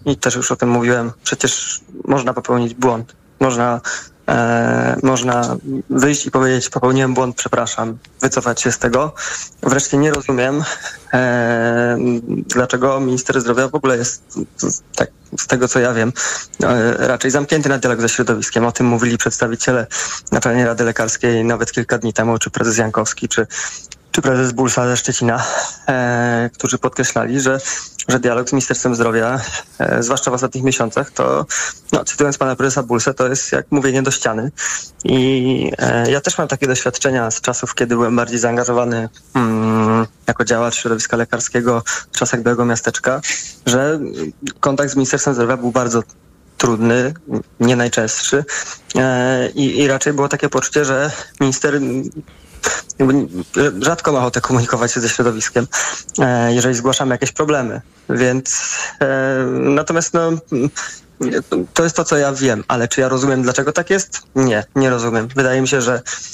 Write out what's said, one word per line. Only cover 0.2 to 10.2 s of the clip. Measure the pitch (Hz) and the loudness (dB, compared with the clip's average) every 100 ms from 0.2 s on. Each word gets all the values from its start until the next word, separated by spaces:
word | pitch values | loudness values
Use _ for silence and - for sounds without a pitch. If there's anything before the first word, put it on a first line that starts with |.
| 127 | 0
już | 123 - | -2 -2
o | 127 | 0
tym | 123 | 2
mówiłem, | 120 120 123 117 - | 2 4 2 0 -6
przecież | - - 131 - - - - - | -6 -2 -2 -2 -6 -10 -12 -8
można | - 139 123 | -2 0 0
popełnić | 123 - 123 117 | -4 0 0 0
błąd. | 120 127 113 117 - _ - | 0 0 0 -6 -16 _ -2
Można, | 135 120 120 120 - - - - - | 0 2 0 0 -4 -10 -12 -10 -2
e, | 120 117 117 117 120 123 127 | 0 2 2 2 0 0 0
można | 135 127 123 120 120 123 139 131 - | 2 2 0 0 0 -4 -6 -8 -2
wyjść | 131 139 143 135 | 2 2 2 0
i | |
powiedzieć: | 135 131 127 - | 2 2 2 -2
„Popełniłem | - 127 131 131 | 0 2 4 2
błąd, | 127 127 - | 2 0 -2
przepraszam”, | 120 120 117 - 113 117 - - | -4 -2 -2 -4 -6 -8 -14 -4
wycofać | - 131 120 117 | -2 0 -2 0
się | 123 | -2
z | - | 0
tego. | 123 127 156 - - - - - | 0 2 0 -4 -10 -10 -12 -6
Wreszcie | 131 135 - 139 | 0 0 2 2
nie | 151 | 2
rozumiem, | 143 | 2